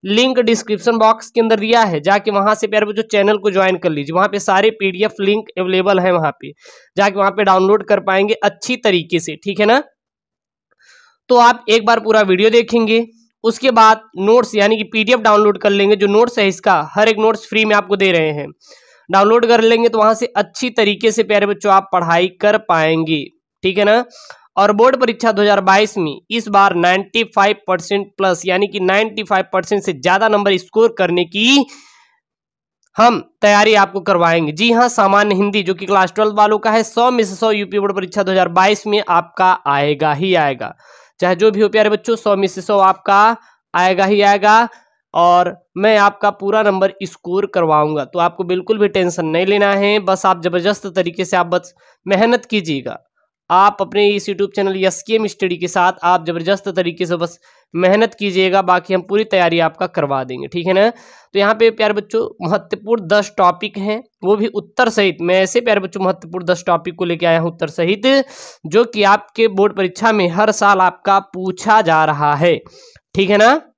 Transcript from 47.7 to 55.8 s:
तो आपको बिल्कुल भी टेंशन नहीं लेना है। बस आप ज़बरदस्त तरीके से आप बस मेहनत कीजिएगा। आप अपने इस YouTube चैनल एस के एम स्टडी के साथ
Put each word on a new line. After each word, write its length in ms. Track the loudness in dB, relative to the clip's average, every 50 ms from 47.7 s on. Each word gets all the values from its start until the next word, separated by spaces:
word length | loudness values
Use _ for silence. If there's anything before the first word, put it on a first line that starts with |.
| 2 0 0 0 -2 -6 -8
तो 140 | -6 -4 -2
आपको 260 | -2 -2 -2 -6 -6
बिल्कुल 340 | -4 -4 -6 -2 -4 -2 0
भी 100 | 0 -2
टेंशन 360 | 0 -2 -2 -2 -2 -4 -6
नहीं 200 | -4 -2 -2 -2
लेना 260 | 0 0 0 2 0 0
है। 240 | 0 0 0 0 -2
बस 240 | 0 -2 -4 0 0
आप 160 | 0 -2 0 -2
ज़बरदस्त 440 | -4 -4 -2 -2 -2 -4 -4 -8 -8 -4
तरीके 300 | -4 -4 -4 -4 -8 -6
से 120 | -2 -2
आप 100 | -2 -2
बस 280 | -2 -4 -6 -6 -8 _ _ _ _ _ _ _
मेहनत 380 | -2 0 2 2 2 0 -2 -2
कीजिएगा। 540 | _ -4 -4 -2 -4 -6 -6 -6 -10 -14 -14 _ _ _ _ _ _ _ _ _ _
आप 280 | 2 4 4 4 2 0
अपने 260 | -6 -4 0 0 2 2
इस 200 | 0 -2 -4 -6
YouTube 260 | -4 -4 -4 -4 -2
चैनल 200 | -4 -2 -2 -2 -2 -2
एस 180 | -2 -2 -4 -6
के 120 | -4 -2
एम 120 | -2 -2
स्टडी 300 | -4 -6 _ -4 -4 -4
के 120 | -4 -6 -4
साथ 240 | -2 0